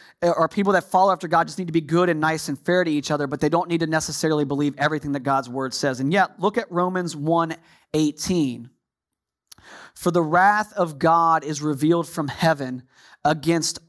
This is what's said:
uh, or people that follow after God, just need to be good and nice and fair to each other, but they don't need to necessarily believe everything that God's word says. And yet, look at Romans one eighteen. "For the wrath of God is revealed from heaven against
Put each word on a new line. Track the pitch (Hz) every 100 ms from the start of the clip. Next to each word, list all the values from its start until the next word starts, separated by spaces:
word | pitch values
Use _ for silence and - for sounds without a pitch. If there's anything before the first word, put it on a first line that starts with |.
| - _
uh, | 175
or | 165 160
people | - 202
that | 185 -
follow | 185 196
after | 180 170
God, | 165 160
just | 156
need | 170
to |
be | 165
good | 143 170 180
and | 156
nice | 156 160 -
and | 135
fair | - 180 170
to |
each | 147 143
other, | 147 139
but | 143
they | 151
don't | 170 170
need | 170
to | 160
necessarily | 156 156 147 160 151 143
believe | 143 147 131
everything | 147 156 147
that | 139
God's | 131 135 120
word | 131 131
says. | - 143 123
And | 135
yet, | 196 175 -
look | 190 226
at | -
Romans | 175 180 185 175 160
one | 151 165 165 160 _ _ _
eighteen. | 156 151 151 - 180 139 120 117 _ _ _ _ _ _ _ _ - - - -
"For | - 175
the | 170
wrath | 156 175 196 208 214
of | 202 170 143
God | 165 170 165 160
is | 143 147
revealed | 151 135 151 170 160
from | - 143
heaven | - 165 147 127 127 - _ - - 147
against | 156 151 170 156 -